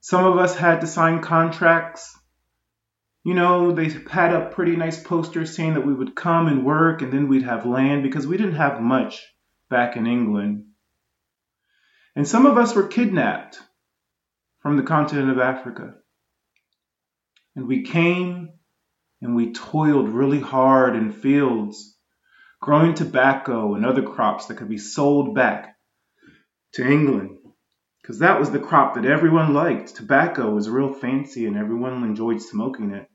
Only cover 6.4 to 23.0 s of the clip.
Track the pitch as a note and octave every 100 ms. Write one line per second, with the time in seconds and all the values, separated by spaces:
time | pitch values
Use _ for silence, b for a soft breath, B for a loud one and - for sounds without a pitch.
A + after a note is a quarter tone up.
6.4 | E3 C#3 B2+ D#3 E3 D#3+ C3 C3+ C#3+ C3+
7.4 | B2+ A2+ A#2+ B2+ C3+ C#3+ C3+ D3+ C3+ F#3
8.4 | G#3 D3+ C#3+ A2 A#2 C3 A2 - - _
9.4 | _ _ _ B2 A#2+ A#2+ A2+ B2 A2+ G#2
10.4 | G#2 G#2 - _ _ _ _ _ _ _
11.4 | _ _ _ _ _ _ _ - C#3+ A3+
12.4 | C#4 A#3+ A3+ G#3 F#3+ - A3 F3+ A2+ -
13.4 | - - - _ _ _ _ _ _ _
14.4 | _ _ D3 D3 C3 D#3 D3 D3 C3+ B2+
15.4 | B2+ C3 B2+ - A2+ - _ _ _ _
16.4 | _ _ _ _ _ _ _ _ _ _
17.4 | _ - B2 C3 - E3+ E3+ F3+ F3+ F3+
18.4 | E3 _ _ _ _ _ _ _ B2 A#2+
19.4 | A#2 - - D3+ D3+ C#3+ G#2+ A2+ C3+ C#3+
20.4 | C3 C3 C3 C3+ B2+ A2+ A2 G#2 C3+ C#3+
21.4 | C#3 A2+ G#2 - - _ _ b b b
22.4 | b b - D3 E3 D#3+